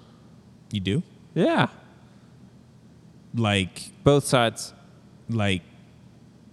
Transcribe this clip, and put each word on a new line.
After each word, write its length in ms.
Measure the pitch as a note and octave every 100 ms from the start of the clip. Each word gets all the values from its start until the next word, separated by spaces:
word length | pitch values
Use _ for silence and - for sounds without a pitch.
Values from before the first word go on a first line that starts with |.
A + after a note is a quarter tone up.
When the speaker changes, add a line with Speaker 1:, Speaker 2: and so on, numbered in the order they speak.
| - - - - - - -
Speaker 1:
You 80 | G#2
do? 240 | F#2 B2+ - - -
Speaker 2:
Yeah. 340 | D#3+ D4 D4+ C3+ - - - - - - - - - - - - - - - - A#2+
Speaker 1:
Like 560 | G#2+ G2+ F#2 - - -
Speaker 2:
Both 220 | C#3 C#3+ -
sides. 480 | C3 A#2 A2 - - - - - - -
Speaker 1:
like, 320 | A2+ G2+ F#2 - - - - - - - - -